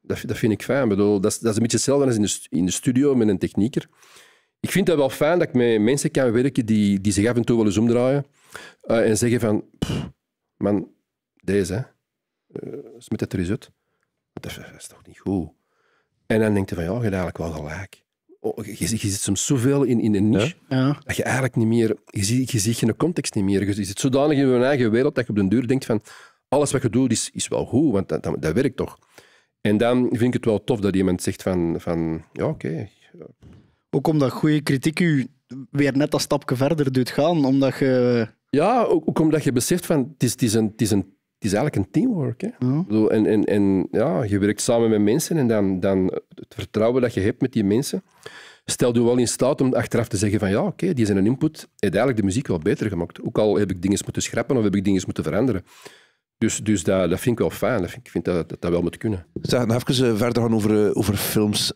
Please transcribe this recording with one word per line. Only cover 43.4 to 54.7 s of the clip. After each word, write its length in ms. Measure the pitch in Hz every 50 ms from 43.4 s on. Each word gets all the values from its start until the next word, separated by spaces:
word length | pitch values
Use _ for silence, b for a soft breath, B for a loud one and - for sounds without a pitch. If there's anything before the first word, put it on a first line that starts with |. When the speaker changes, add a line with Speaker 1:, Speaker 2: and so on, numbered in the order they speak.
| -
Speaker 1:
en 420 | - 101 104 101 98 98 92 - -
ja, 320 | - 98 113 151 185 170 123
je 140 | 101 101 98
werkt 220 | 98 101 104 -
samen 280 | - - 120 117 117 113
met 120 | 110 104
mensen 360 | 104 104 120 156 156 - 180
en 100 | 160 127
dan, 320 | 117 113 107 101 95 95 92
dan 240 | 87 98 98 95 92 90 - - _ _ -
het 180 | - - _ -
vertrouwen 460 | - - - - 107 107 117 123 131
dat 120 | 123 117 -
je 60 | 98
hebt 200 | 92 107 - _
met 100 | 135 123
die 120 | - 120 101
mensen 400 | 95 104 117 147 - - 190 _ B B B B B B B B B B B B
stelt 300 | - - - 135 123 117
je 80 | 123 120
wel 140 | 117 123
in 100 | 123 123
staat 340 | 113 - - 131 123 151 -
om 120 | 143 131 127
achteraf 340 | - 113 - - 117 117
te 100 | - -
zeggen 220 | 92 113 104 98 104
van, 100 | 104 95
"Ja, 160 | 98 120 180
oké, 280 | 202 151 - - 190 175
die 120 | 123 113
zijn 120 | 101 104
een 80 | 98 95
input, 320 | 110 135 135 151 156 156 -
heeft 200 | - _ _ - - 101 82
eigenlijk 220 | 98 120 139 123
de 60 | 107 101
muziek 240 | 98 90 127 147
wel 120 | - 95 82
beter 300 | 76 101 127 - 127 110
gemaakt. 320 | 98 85 85 - - -
Ook 160 | - 110 -
al 220 | - 107 107 98 90
heb 120 | 104 92
ik 100 | 95 90
dingen 180 | 87 98 101 95 -
moeten 180 | - - -
schrappen 360 | - - - 113 113 - 143
of 60 | 123 107
heb 120 | 101